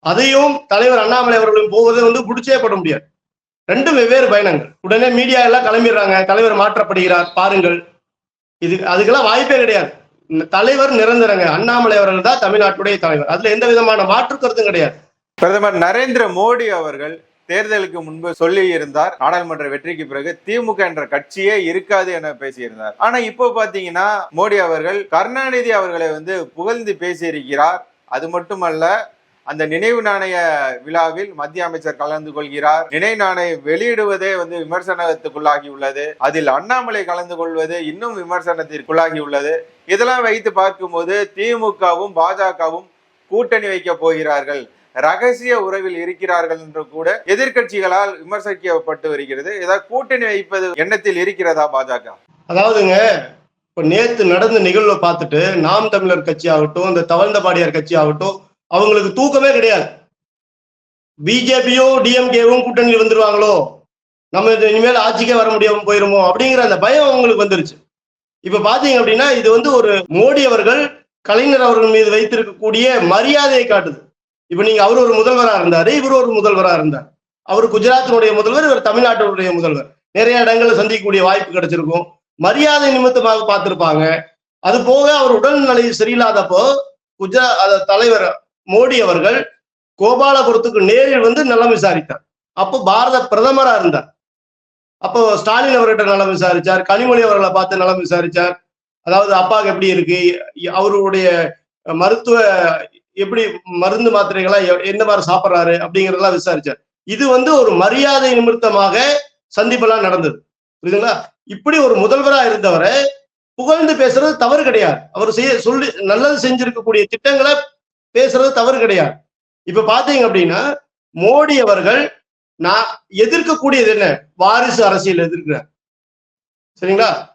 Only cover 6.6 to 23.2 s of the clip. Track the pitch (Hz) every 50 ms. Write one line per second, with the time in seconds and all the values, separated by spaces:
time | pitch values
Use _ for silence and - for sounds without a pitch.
6.6 | 202 208 208 220 208 - 196 185 185 180 180 175 175 175 - 180 185 196 202 190
7.6 | 180 175 175 175 - - _ _ _ _ _ _ _ _ _ _ _ _ _ _
8.6 | 170 170 180 185 185 190 180 185 208 214 240 277 262 214 220 247 277 - 285 262
9.6 | 240 226 214 190 165 135 - - _ _ _ _ _ _ 160 160 160 160 - 190
10.6 | 208 240 277 277 277 277 277 233 220 220 233 240 226 214 202 185 180 165 151 170
11.6 | 208 233 240 240 240 226 214 208 202 190 190 185 180 226 262 262 - 196 196 214
12.6 | 208 196 190 - 196 202 202 190 - 165 156 147 143 143 160 170 214 220 214 220
13.6 | 240 240 233 233 233 226 220 208 196 185 196 240 254 - 285 277 - 240 - 233
14.6 | 220 202 190 170 156 139 - - _ _ _ _ _ _ _ - - 175 190 208
15.6 | 202 208 190 180 170 175 196 233 262 262 240 240 233 202 180 180 202 226 240 240
16.6 | 240 220 196 175 160 151 139 139 143 151 165 160 _ _ _ _ _ _ 170 196
17.6 | 214 214 214 208 190 185 160 175 160 156 156 160 165 175 170 - 165 165 180 196
18.6 | 190 185 175 160 151 143 135 151 156 185 180 - 131 143 170 180 175 165 160 147
19.6 | 147 143 139 143 _ 165 175 151 156 135 135 139 139 165 175 _ _ 185 214 240
20.6 | 240 220 208 196 196 180 165 156 147 - - 185 185 _ - 190 190 202 214 208
21.6 | 185 165 160 190 185 _ 208 196 190 180 180 165 156 151 143 117 135 135 131 127
22.6 | 123 117 110 107 110 107 104 _ 185 220 240 247